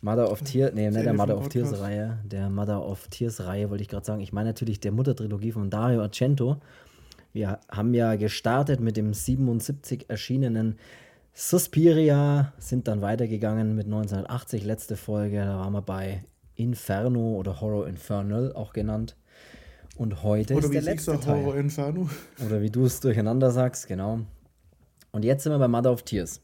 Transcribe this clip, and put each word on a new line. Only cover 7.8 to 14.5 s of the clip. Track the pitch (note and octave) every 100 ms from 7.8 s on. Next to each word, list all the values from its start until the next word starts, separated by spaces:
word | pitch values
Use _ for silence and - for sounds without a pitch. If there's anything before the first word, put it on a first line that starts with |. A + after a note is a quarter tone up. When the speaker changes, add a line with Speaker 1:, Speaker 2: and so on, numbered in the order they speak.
| A2
Speaker 1:
ja | A#2+ A2+
gestartet | G#2+ G#2 - A2 A#2+ C#3+ C3+
mit | A2+ A2
dem | G#2+
siebenundsiebzig | G#2 - C3 C3 A#2 A2+ C#3+ - B2 -
erschienenen | A2 - B2+ C3 A2+ A2 G#2+ - - - _ _
Suspiria, | - - F3+ - D3+ E3+ D#3 D#3 C#3+ C#3+ C#3+ C#3 -
sind | - B2+ A#2
dann | G#2
weitergegangen | G2+ A2+ A#2 A2 G#2+ A2 A2
mit | A2 G2+
neunzehnhundertachtzig, | G#2+ G#2 G2 - B2 -